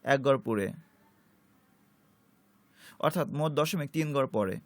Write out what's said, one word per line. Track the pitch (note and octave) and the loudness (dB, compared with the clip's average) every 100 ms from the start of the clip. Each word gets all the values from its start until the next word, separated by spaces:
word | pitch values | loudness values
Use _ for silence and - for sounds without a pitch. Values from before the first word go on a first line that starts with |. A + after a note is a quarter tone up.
এক | - C#3 C3 | 2 2 4
ঘর | C3+ A2+ | 2 0
পরে, | G#2+ F#2 - - _ _ _ _ _ _ _ _ _ _ _ _ _ _ _ _ _ _ _ - - - | -2 -2 -6 -18 _ _ _ _ _ _ _ _ _ _ _ _ _ _ _ _ _ _ _ -20 -2 0
অর্থাৎ | F3+ D3+ D3 | 0 -2 0
মোট | D#3 D3 | 0 2
দশমিক | D#3 F3+ C#3+ D#3+ | 0 0 -4 -2
তিন | D#3 C#3+ | 0 0
ঘর | C3 A2 | 0 0
পরে। | G2 G2 | -2 -4